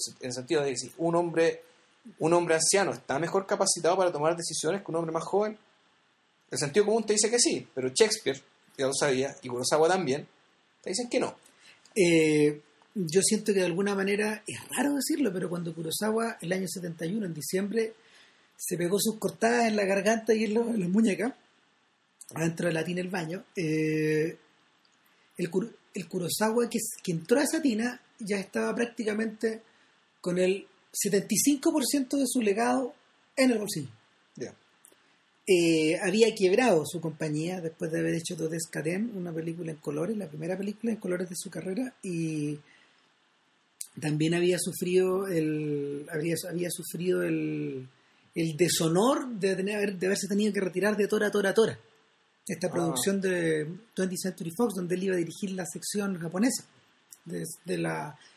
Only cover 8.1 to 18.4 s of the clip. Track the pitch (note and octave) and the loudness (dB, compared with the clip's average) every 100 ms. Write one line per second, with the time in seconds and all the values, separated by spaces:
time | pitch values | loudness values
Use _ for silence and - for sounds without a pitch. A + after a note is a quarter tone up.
8.1 | - - C3+ - _ _ - C3+ C3+ D3 | 4 -4 -6 -10 _ _ -4 -2 0 2
9.1 | B2+ C#3 - B2+ B2 - D#3 E3 F#3+ D#3 | 2 -2 -6 -8 -4 0 4 4 4 0
10.1 | C#3+ - _ _ _ _ _ - G3 A#3+ | -2 -6 _ _ _ _ _ -8 -6 -2
11.1 | C4 D3 - _ _ - - _ A3 F3 | -2 -2 -6 _ _ -20 -20 _ 2 6
12.1 | E3 D#3 D3+ D3 D3 - _ _ G#3+ E3 | 6 6 6 4 2 -8 _ _ -6 0
13.1 | F#3 F#3 G#3+ A3 F#3+ F3 E3+ G3+ G3 F#3+ | 2 4 2 2 2 2 0 0 0 0
14.1 | G3+ G#3+ G#3+ - - - - C#4+ C#4+ - | 0 -2 -4 -8 -12 -6 -2 0 0 -2
15.1 | D#4 A#3+ F3+ F3 F3 E3+ D#3+ E3 - G#3+ | 0 0 -2 -4 -4 -6 -6 -6 -2 -2
16.1 | A3 A3+ - E3 F#3+ F3+ F#3+ F3 E3 E3 | 0 -2 -4 -4 -2 -4 -6 -8 -6 -4
17.1 | A3 F#3 D3+ D3 F#3 G3+ A3+ A3+ - _ | -4 -4 -6 -4 -2 0 -2 -2 -6 _
18.1 | - - _ | -20 -20 _